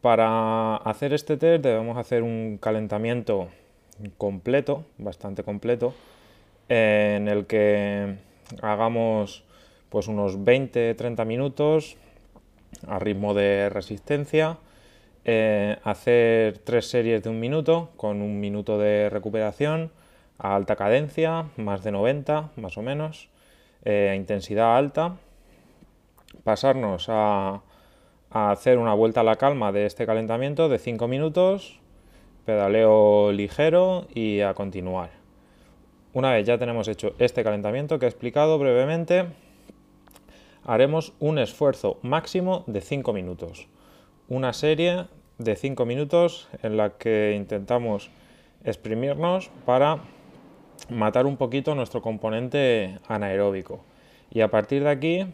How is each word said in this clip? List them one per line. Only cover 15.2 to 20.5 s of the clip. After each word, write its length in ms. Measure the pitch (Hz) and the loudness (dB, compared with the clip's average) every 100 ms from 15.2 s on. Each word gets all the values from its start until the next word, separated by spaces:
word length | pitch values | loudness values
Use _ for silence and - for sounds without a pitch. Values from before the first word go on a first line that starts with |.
eh, 520 | - 113 110 104 104 107 | 0 2 4 2 0 -2
hacer 760 | - 104 - 120 117 113 110 98 | -4 -4 2 4 6 4 2 -2
tres 300 | - 120 107 | -2 -2 0
series 340 | 123 113 110 | -2 0 0
de 60 | 113 | -2
un 120 | 113 | -6
minuto 500 | 117 151 151 165 165 _ | -4 -2 2 0 0 _
con 260 | 107 104 | -4 -4
un 180 | 104 104 | -4 -4
minuto 380 | 101 104 101 107 | -4 -6 -2 0
de 320 | 104 104 104 | 2 2 2
recuperación 800 | 101 107 107 107 104 147 160 165 _ _ _ _ _ | -2 -4 -4 -4 -2 -2 -2 -6 _ _ _ _ _
a 160 | 98 | -2